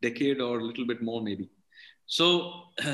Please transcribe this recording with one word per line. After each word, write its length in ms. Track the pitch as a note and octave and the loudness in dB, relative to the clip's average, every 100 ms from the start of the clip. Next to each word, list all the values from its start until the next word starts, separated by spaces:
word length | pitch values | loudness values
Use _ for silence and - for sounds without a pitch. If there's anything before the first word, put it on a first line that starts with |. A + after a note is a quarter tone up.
decade 380 | A#2+ A#2 C#3 C3 | -4 0 2 2
or 180 | B2 A#2+ | 0 -2
a 60 | |
little 200 | A2+ A#2 | -2 -4
bit 180 | A#2+ A#2 | -2 -2
more 200 | A#2 A#2 | -2 -2
maybe. 260 | G#2+ G2 F#2 _ _ - - - - | -2 -4 -8 _ _ -20 -20 -20 -4
So, 580 | - E3+ F3 F3 - - - | 4 4 4 0 -8 -14 -6
<clears throat> 60 | C#3 | -2